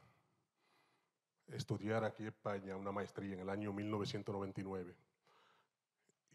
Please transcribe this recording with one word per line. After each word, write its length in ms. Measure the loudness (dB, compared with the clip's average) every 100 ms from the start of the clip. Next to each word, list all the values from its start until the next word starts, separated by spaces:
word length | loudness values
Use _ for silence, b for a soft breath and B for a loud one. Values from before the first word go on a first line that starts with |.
| b b b b _ _ b b b b b _ _ _ -10
estudiar 560 | -6 0 0 4 4
aquí 220 | 4 0
en 60 | -6
España 460 | -2 0 0 0 -2
una 140 | 0
maestría 440 | 0 -2 -2 -4
en 60 | -2
el 80 | 0
año 240 | 0 0
mil 160 | 0 2
novecientos 460 | 2 2 0 -2
noventa 260 | -2 -2 -2
y 40 |
nueve, 320 | -2 -2 -4 -10 _ _ b b b b b _ _ _ _ _ _